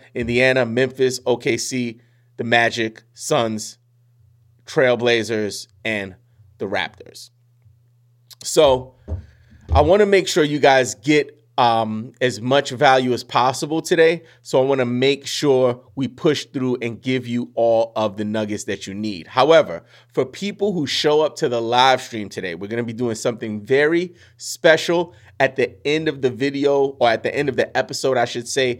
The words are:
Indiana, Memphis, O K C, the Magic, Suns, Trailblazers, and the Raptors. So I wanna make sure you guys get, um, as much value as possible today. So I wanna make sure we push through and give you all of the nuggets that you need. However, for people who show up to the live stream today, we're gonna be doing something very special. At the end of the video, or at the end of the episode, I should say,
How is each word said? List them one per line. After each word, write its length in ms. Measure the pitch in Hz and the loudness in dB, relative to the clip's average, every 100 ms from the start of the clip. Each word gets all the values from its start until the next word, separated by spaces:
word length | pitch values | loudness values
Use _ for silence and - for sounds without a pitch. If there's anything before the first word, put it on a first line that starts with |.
| - 123 | -12 -6
Indiana, 500 | 117 123 131 131 117 | -2 2 4 2 0
Memphis, 540 | 117 131 135 127 123 127 | 0 -2 0 -2 0 -2
O 100 | 120 | -2
K 220 | 143 117 | -2 -4
C, 420 | - 131 120 113 _ _ _ - | -4 -4 -6 -8 _ _ _ -10
the 80 | 117 | 0
Magic, 580 | 117 117 117 110 - _ | 2 2 -2 -6 -6 _
Suns, 680 | - - 151 117 107 - - _ _ _ _ _ _ _ _ - | -14 -2 0 0 -4 -10 -16 _ _ _ _ _ _ _ _ -6
Trailblazers, 1000 | 160 127 117 120 117 104 110 104 98 - _ | 0 2 2 2 0 0 -4 -4 -8 -16 _
and 320 | 113 107 95 92 _ _ _ _ | -4 -4 -6 -12 _ _ _ _
the 60 | 104 | -6
Raptors. 680 | 95 78 - - - - _ _ _ _ _ _ _ _ _ _ - | -4 -6 -10 -20 -20 -20 _ _ _ _ _ _ _ _ _ _ -14
So 520 | - 170 147 127 127 _ - - - _ _ - - | 0 4 4 4 -2 _ -12 -12 -12 _ _ -20 0
I 80 | 76 | 2
wanna 240 | 151 202 208 | 4 4 4
make 240 | 196 - | 4 2
sure 140 | 180 | 0
you 160 | 151 147 | 0 2
guys 360 | 139 135 123 - | 4 4 2 -4
get, 420 | 139 151 143 _ _ - | 2 2 0 _ _ 0
um, 560 | 120 113 110 110 123 _ | 2 2 -2 -6 -10 _
as 180 | 127 107 | -4 -2
much 320 | 123 139 139 | 0 0 0
value 400 | 123 143 131 127 | 2 4 4 2
as 120 | 117 | -2
possible 580 | - 131 127 - 151 160 | -2 0 0 -2 -6 -6
today. 420 | 160 165 160 170 - _ | 0 4 4 2 -10 _
So 200 | - 139 | -2 0
I 40 | 135 | 2
wanna 200 | 131 123 | 0 0
make 420 | 123 135 139 - | 0 0 -2 -6
sure 540 | - 151 131 127 120 - - | -2 2 4 2 -2 -10 -8
we 120 | 127 | -8
push 380 | - 165 139 - | -2 -2 -2 -6
through 320 | 139 127 123 | -6 -4 -4
and 200 | 120 104 | -6 -8
give 260 | 131 131 120 | -4 -4 -2
you 240 | 120 - - | -6 -4 0
all 360 | 117 113 113 113 | 2 2 0 -2
of 180 | 110 98 | -4 -4
the 80 | |
nuggets 400 | 107 110 107 104 | -4 -4 -4 -6
that 240 | - 98 - | -8 -8 -10
you 60 | |
need. 340 | 98 107 92 - | -8 -8 -10 -4
However, 560 | 127 143 160 90 82 - - _ | 0 6 6 4 -6 -14 -20 _
for 120 | - 131 | -4 -4
people 460 | - 196 - 202 | -6 -8 -4 -4
who 160 | 175 139 | -2 -4
show 340 | - 151 151 | 0 2 2
up 140 | 156 - | 2 -2
to 120 | 147 | -2
the 120 | 117 | -2
live 400 | 113 123 131 127 | 0 4 4 4
stream 280 | - 110 98 | -2 -10 -10
today, 260 | 107 92 85 | -8 -8 -10
we're 140 | 101 | -6
gonna 140 | 117 | -6
be 100 | 117 | -6
doing 220 | 117 120 110 | -4 -4 -2
something 460 | 127 113 113 107 | -4 -4 -8 -8
very 520 | 104 135 151 170 180 - - _ | 0 2 2 0 -4 -12 -20 _
special. 760 | - - 165 160 - 170 170 - - _ | -14 2 4 4 2 -2 -2 -10 -20 _
At 160 | 175 175 | -2 0
the 180 | 123 - 143 | -4 -2 -4
end 220 | 156 156 | -2 -2
of 140 | 139 | -2
the 80 | 127 | -4
video, 680 | 120 139 139 143 139 139 135 | -2 -4 0 0 2 0 2
or 80 | 120 | 2
at 140 | 113 | 2
the 120 | 113 131 | -2 -2
end 140 | 147 | -2
of 80 | 120 | -2
the 180 | - 127 | -2 -2
episode, 400 | - 135 135 123 | -4 -4 -2 0
I 80 | 120 | -2
should 220 | 123 117 | -4 -6
say, 320 | 139 131 | -2 -2